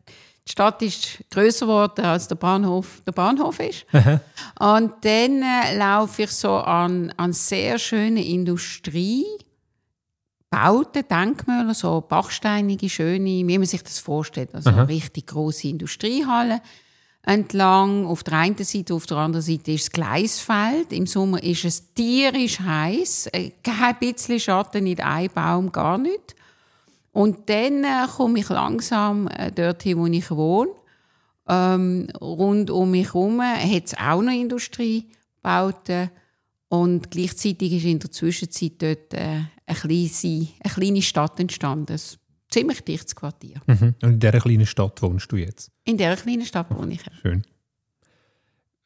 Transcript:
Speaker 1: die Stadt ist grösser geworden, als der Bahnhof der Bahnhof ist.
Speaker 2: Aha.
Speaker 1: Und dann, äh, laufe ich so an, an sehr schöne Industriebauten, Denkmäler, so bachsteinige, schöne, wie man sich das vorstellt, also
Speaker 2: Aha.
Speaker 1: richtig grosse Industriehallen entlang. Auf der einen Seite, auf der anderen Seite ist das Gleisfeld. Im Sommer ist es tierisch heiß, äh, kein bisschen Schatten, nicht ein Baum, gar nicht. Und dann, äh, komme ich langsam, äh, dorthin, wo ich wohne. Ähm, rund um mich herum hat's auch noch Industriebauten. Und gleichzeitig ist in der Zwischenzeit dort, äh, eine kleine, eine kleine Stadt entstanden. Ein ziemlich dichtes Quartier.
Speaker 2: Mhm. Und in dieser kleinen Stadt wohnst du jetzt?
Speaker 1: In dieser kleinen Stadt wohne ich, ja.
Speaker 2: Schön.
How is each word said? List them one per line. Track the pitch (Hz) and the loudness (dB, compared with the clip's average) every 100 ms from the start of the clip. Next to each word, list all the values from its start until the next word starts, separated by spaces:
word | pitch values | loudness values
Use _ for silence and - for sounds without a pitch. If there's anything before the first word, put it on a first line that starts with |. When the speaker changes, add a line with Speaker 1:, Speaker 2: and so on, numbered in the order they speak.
| _ - - _ - | _ -20 -20 _ -8
Speaker 1:
die | |
Stadt | - 208 208 | 2 2 2
ist | 220 - - - - | -4 -4 -8 -12 -6
grösser | 190 214 233 226 | 2 4 4 2
geworden, | 214 208 - | 2 2 0
als | 175 170 - | 0 0 -2
der | 170 | -2
Bahnhof | 175 190 202 180 185 - - | 0 2 2 0 -4 -10 -8
der | |
Bahnhof | 180 185 269 302 - | 0 2 2 0 -4
ist. | 440 - - | -6 -8 2
Speaker 2:
Aha. | 147 110 151 - - - - 202 214 | 6 6 4 0 -16 -14 0 4 4
Speaker 1:
Und | 226 - | 4 -2
dann, | 214 220 247 277 | 0 2 2 2
äh, | 262 247 233 202 | 0 0 0 0
laufe | 202 202 214 - | 2 2 2 -2
ich | 208 | -4
so | - 208 | -2 0
an, | 196 - 170 175 180 175 - | 0 2 2 2 0 -4 -2
an | 175 | -2
sehr | 170 - 190 196 233 | 0 0 0 0 -2
schöne | - 220 214 220 | -2 0 2 0
Industriebauten, | - 180 175 175 - - - 156 185 247 403 415 - _ _ _ _ _ _ _ _ _ - - 139 226 311 285 - | 0 0 0 -2 -4 -10 -6 -4 0 0 -2 -6 -14 _ _ _ _ _ _ _ _ _ -4 2 4 4 2 -2 -2
Denkmäler, | 170 196 285 - 240 233 | 0 0 -2 -2 0 0
so | 220 170 165 | -2 -2 -2
bachsteinige, | 160 165 196 - 214 208 202 196 196 | 0 -2 -2 -2 -2 0 0 -2 -4
schöne, | - 160 190 190 185 175 | -2 -2 0 0 0 2
wie | 185 | 2
man | 185 | 2
sich | 180 | -2
das | - - | -6 -10
vorstellt, | - 151 151 - 127 | -4 -4 -4 -6 -8
also | - 139 | 0 4
Speaker 2:
Aha. | 101 | 6
Speaker 1:
richtig | 135 156 156 - - | 4 2 -6 -10 -10
grosse | 151 156 156 143 | -4 -4 -4 -6
Industriehallen | 151 156 - 214 262 277 240 240 226 - - _ _ _ _ | -6 -8 -6 -4 -2 0 0 0 -2 -6 -20 _ _ _ _
entlang. | - 208 202 196 190 190 196 202 180 | 0 0 2 2 6 6 4 2 0
Auf | 170 | -2
der | - 160 | -2 0
einen | 170 202 | 2 0
Seite, | 196 208 175 | -4 -6 -4
auf | 170 - | -4 -4
der | 151 | -2
anderen | 156 165 | 0 -2
Seite | 160 160 - | -2 -4 -2
ist | 156 - | -2 -2
das | |
Gleisfeld. | - 131 127 220 - - 208 214 294 339 | -4 -2 0 -2 -2 -2 0 0 -2 -2
Im | - 180 | -4 -2
Sommer | 196 190 180 | 0 0 0
ist | 175 170 | -2 -2
es | 175 - - | -2 -4 -6
tierisch | - 233 254 269 262 247 - | -4 0 2 2 2 -2 -2
heiß, | 185 156 156 233 359 - - | -2 -2 -2 -2 -2 -4 -4
äh, | 180 - - | -6 -8 -8
kein | - 214 240 233 | -6 0 0 0
bisschen | 247 247 - 240 | -4 -4 -4 -2
Schatten, | 208 190 208 208 | 0 0 0 -2
nicht | 190 170 | -2 -2
ein | 143 147 185 | -2 -2 -2
Baum, | - 165 175 185 | -2 0 0 0
gar | 156 151 190 | -2 0 0
nicht. | 285 403 - - _ _ _ _ _ _ _ | -2 -4 -8 -20 _ _ _ _ _ _ _
Und | 208 208 185 - | 2 2 2 0
dann, | 208 247 285 | 0 2 0
äh, | 277 262 254 | 0 0 -2
komme | - 247 233 | 0 2 2
ich | 208 | 0
langsam, | 196 - 226 226 220 208 202 196 | -2 -2 -2 -2 0 0 0 -2
äh, | - - | -4 -6
dorthin, | 190 170 175 196 170 | -2 -2 0 -2 0
wo | 170 | 2
ich | 170 185 | 0 -2
wohne. | 151 156 185 294 403 _ _ _ _ _ _ - | 0 2 2 2 -4 _ _ _ _ _ _ -2
Ähm, | 180 185 185 185 180 - - | 2 4 2 2 0 -4 -8
rund | - 165 196 208 208 | -8 0 2 2 2
um | 185 185 | 2 4
mich | 180 185 | 2 2
herum | 175 196 233 | 0 2 2
hat's | 247 233 185 202 - | 0 0 2 0 -2
auch | - 113 170 | -4 0 2
noch | 233 | 2
Industriebauten. | 247 247 247 - - 233 226 220 _ _ _ 190 180 190 190 - 180 180 - _ _ _ _ - | 0 -2 -4 -6 -4 -2 -2 -4 _ _ _ -2 0 0 -2 -4 -4 -4 -8 _ _ _ _ -2
Und | 175 175 175 - | 2 2 2 -2
gleichzeitig | 165 180 - 208 180 185 | -4 -4 -2 -4 -2 0
ist | 175 | 0
in | 170 160 | 2 0
der | - | -2
Zwischenzeit | - 190 175 175 - 165 - | -4 -2 -2 -6 -4 -6 -4
dort, | 160 156 - | -4 -4 -6
äh, | - 156 156 156 _ - | -8 -6 -4 -6 _ -10
eine | 160 | -6
kleine, | 156 170 170 - 175 160 160 - | -2 0 0 -2 -4 -2 -4 -6
eine | 202 | -8
kleine | - 196 196 | -2 0 0
Stadt | 185 - 156 - | 0 0 -2 -2
entstanden. | 180 - 143 139 151 | -6 -4 -6 -4 -6
Ein | 156 - - _ _ - | -8 -10 -16 _ _ -4
ziemlich | 233 269 262 | 0 0 -2
dichtes | - 160 - | -6 -8 -8
Quartier. | - 143 - - 135 - | -10 -10 -12 -16 -4 4
Speaker 2:
Mhm. | 110 117 120 | 6 4 4
Und | 120 | 4
in | 113 | 4
dieser | 110 117 | 6 4
kleinen | 120 110 107 | 4 4 4
Stadt | - 101 - | 2 -2 -2
wohnst | 95 90 - | -2 -2 -2
du | 101 | -4
jetzt? | 82 - - _ | -4 -10 -18 _
Speaker 1:
In | - 220 | -4 0
dieser | 170 185 | 0 0
kleinen | 233 240 233 | -2 -4 -4
Stadt | 180 170 | -6 -4
wohne | - 160 | -6 -6
ich, | 175 | -8
ja. | - - | -12 -6
Speaker 2:
Schön. | - 90 - _ _ _ _ _ _ _ _ _ _ _ _ _ | -2 -2 -4 _ _ _ _ _ _ _ _ _ _ _ _ _